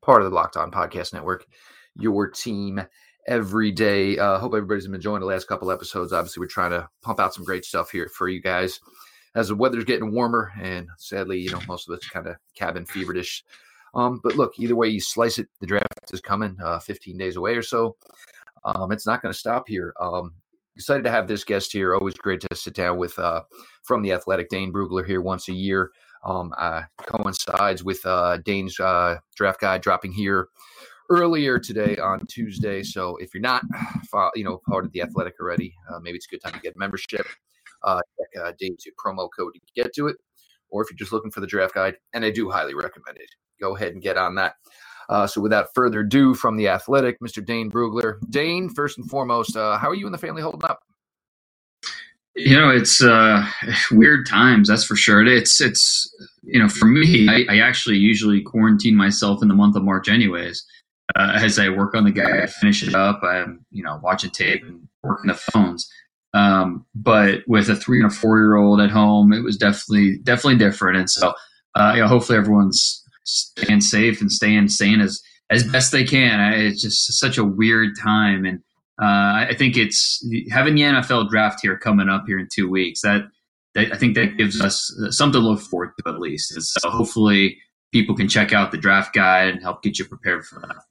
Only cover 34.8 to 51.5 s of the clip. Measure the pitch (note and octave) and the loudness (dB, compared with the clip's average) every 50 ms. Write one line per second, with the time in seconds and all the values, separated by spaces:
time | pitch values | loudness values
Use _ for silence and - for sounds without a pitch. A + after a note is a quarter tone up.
34.8 | F#2 E2 - F2+ E2+ E2 - F#2 F2+ F2+ - - E2+ F2+ F2 F2 F2+ F2 - _ | -6 -6 -8 -8 -10 -8 -6 -6 -8 -8 -10 -10 -10 -8 -6 -6 -8 -8 -12 _
35.8 | _ E2+ F2 F2 E2+ F2 F2 F2+ - - F#2 F2+ - F2 - - - F2 - F2+ | _ -20 -20 -16 -14 -14 -14 -14 -14 -16 -18 -16 -14 -16 -16 -14 -14 -16 -12 -10
36.8 | G2 G2+ G2 F#2+ - - A2+ G2+ - - - - _ _ _ _ _ - - _ | -10 -10 -10 -10 -12 -10 -10 -10 -10 -10 -14 -20 _ _ _ _ _ -20 -20 _
37.8 | - G2 F#2 F2+ F2 - _ - - - - F#2+ E2+ F2 E2+ - F#2+ F#2 F2 E2 | -6 -4 -4 -4 -4 -8 _ -14 -14 -12 -12 -12 -12 -12 -12 -10 -10 -10 -10 -12
38.8 | - - - - - G#2 F#2+ F#2+ F#2 F2 - - F#2 E2+ - _ _ _ _ A#2 | -16 -20 -20 -12 -10 -10 -8 -8 -10 -10 -10 -10 -12 -12 -12 _ _ _ _ -8
39.8 | A#2+ A#2 - C#3+ D3 D3 - - _ _ _ _ _ _ _ _ _ _ - G2+ | -8 -6 -6 -6 -6 -6 -6 -10 _ _ _ _ _ _ _ _ _ _ -8 -8
40.8 | A2 - F#2 - G#2+ F#2 A2 A2 G#2+ G#2+ - G#2+ G2 F2 G2+ G2+ F#2 F#2 - G2 | -8 -8 -10 -12 -10 -8 -8 -8 -8 -10 -10 -12 -10 -6 -4 -4 -4 -2 -2 -2
41.8 | F#2+ F#2+ F#2 - _ _ - A#2+ A2+ A2 G#2 A2+ A2+ F#2 G2 F#2 D#2 C#2 C#2 D2 | -4 -4 -4 -8 _ _ -10 -6 -4 -4 -2 -4 -4 -4 -4 -4 -6 -6 -8 -8
42.8 | E2 - - E2+ - - - - - - _ _ _ _ _ _ G2+ F#2+ G2 G2 | -10 -10 -12 -16 -20 -20 -20 -20 -20 -20 _ _ _ _ _ _ -8 -8 -6 -6
43.8 | G#2+ F2 - F#2+ F#2+ G2 F#2 F#2+ F#2 F2 F#2 G2 F#2+ E2+ - _ _ _ _ _ | -8 -8 -8 -8 -8 -6 -4 -2 -4 -4 -4 -4 -4 -4 -6 _ _ _ _ _
44.8 | - - - - - - G#2 G#2 G2+ G#2 - G#2+ G2+ G#2+ A2 G#2 F#2+ - - C3 | -20 -20 -20 -20 -8 -4 -2 -2 -2 -2 -4 -4 -2 0 0 0 0 -2 -2 0
45.8 | B2+ A#2+ G#2+ G#2+ G#2+ G#2 B2+ C#3 C#3 C3 B2+ B2+ - A#2+ A2 A2 G#2 G2 F2+ F#2+ | 0 0 0 -2 -2 0 2 4 4 4 4 2 0 -2 -2 0 0 0 0 -2
46.8 | - - C3+ C#3 C3 B2 A#2+ - A#2+ A2+ - A2+ G2 A#2 A#2 A#2 A2 G#2+ G2+ A#2+ | -2 0 0 0 0 0 -2 -6 -10 -14 -12 -12 -10 -8 -6 -6 -6 -4 -4 -2
47.8 | A#2+ A2+ G#2 A#2+ A2+ A2 G#2+ G#2 A#2 - A2+ C#3+ D3+ E3 E3+ F3+ F#3 E3+ A#2 D3 | -2 -2 -2 -2 -4 -4 -4 -6 -10 -6 -4 -4 -2 -2 -4 -4 -6 -6 -6 -6
48.8 | C#3+ C#3 - - A#2 A#2 C3 C#3 C3 A#2+ A#2+ A#2 A2+ A2 - A2 G#2+ G#2+ G#2 - | -6 -6 -6 -10 -12 -8 -6 -6 -2 -2 -2 -2 -2 -4 -4 -4 -2 -2 -2 -2
49.8 | - D3 F3+ G3+ G3+ G#3 F3+ E3 - D#3+ D#3+ D#3+ D#3 D#3+ E3 D#3+ D#3+ D#3+ - - | -2 -4 -4 -4 -6 -8 -10 -10 -10 -10 -10 -8 -8 -8 -8 -6 -6 -6 -6 -8
50.8 | _ _ _ _ _ _ _ _ _ _ _ _ _ _ | _ _ _ _ _ _ _ _ _ _ _ _ _ _